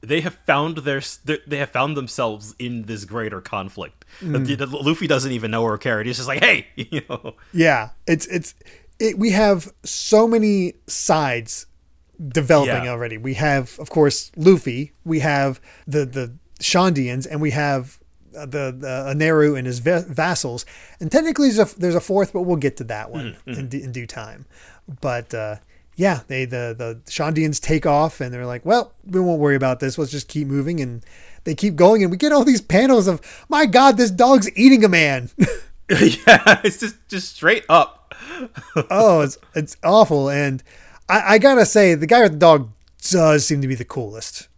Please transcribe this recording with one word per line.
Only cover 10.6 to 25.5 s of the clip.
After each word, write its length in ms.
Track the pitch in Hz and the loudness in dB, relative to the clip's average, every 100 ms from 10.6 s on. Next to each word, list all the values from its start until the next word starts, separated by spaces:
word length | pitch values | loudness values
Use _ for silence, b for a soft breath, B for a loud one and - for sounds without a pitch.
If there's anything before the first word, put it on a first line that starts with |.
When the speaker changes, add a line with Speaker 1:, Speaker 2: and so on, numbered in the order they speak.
| 180 - - | -2 -6 -14
Speaker 2:
sides 800 | - - 160 143 120 113 - - _ _ _ _ _ 151 | -10 -2 0 0 -4 -8 -14 -16 _ _ _ _ _ -6
developing 560 | 127 139 156 139 120 | -4 2 4 4 -2
Speaker 1:
Yeah. 60 | 123 | -4
Speaker 2:
already. 280 | 120 120 110 | -6 -8 -8
We 160 | 120 | -8
have, 440 | 131 151 139 123 - | -4 0 -2 -4 -12
of 120 | - | -6
course, 400 | - 147 - - - | 2 2 2 -10 0
Luffy. 560 | 160 185 - 120 143 _ | 4 4 2 -8 -10 _
We 160 | 165 160 | -6 -4
have 400 | 147 143 139 131 b b - | -2 0 -2 -4 b b -6
the, 180 | 147 | -4
the 300 | 135 131 123 123 _ - | -4 -6 -10 -12 _ -10
Shandians, 680 | - 185 185 147 127 123 131 | -2 0 0 0 -4 -6 -8
and 100 | 151 | -6
we 100 | 151 | -4
have, 460 | 135 147 139 127 - _ _ _ 151 | -2 -2 -4 -6 -18 _ _ _ -20
uh, 100 | 147 | -12
the, 280 | 143 135 127 | -8 -8 -8
the 340 | 135 127 139 | -10 -10 -6
Aneru 420 | 139 160 160 151 143 | -2 0 4 2 2
and 80 | 127 | -4
his 120 | 123 | -4
va-, 240 | 123 175 180 | 0 -2 -2
vassals. 560 | 143 165 175 131 120 - B B B | -4 -4 -2 -6 -10 -14 B B B
And 100 | 160 | 0
technically 400 | 262 320 294 285 | 0 0 2 2
there's 220 | 214 202 | 4 0
a, 40 | - | 0
there's 140 | 175 | -2
a 60 | 170 | -2
fourth, 320 | - 196 190 | 0 0 0
but 100 | 196 | -2
we'll 140 | 180 170 | -2 -2
get 200 | 139 - | -2 -6
to 60 | |
that 260 | 117 107 110 | -12 -10 -10
one 260 | 117 123 85 - | -12 -12 -14 -14
Speaker 1:
Mm, 80 | |
mm. 40 | 127 | -12
Speaker 2:
in 100 | 135 | -10
d-, 140 | 135 | -12
in 100 | 127 | -10
due 140 | 123 117 | -12 -12
time. 380 | - - - - b b b - 139 | -14 -16 -18 -20 b b b -20 -10
But, 320 | 143 120 117 | -6 -6 -8
uh, 220 | 113 107 | -10 -10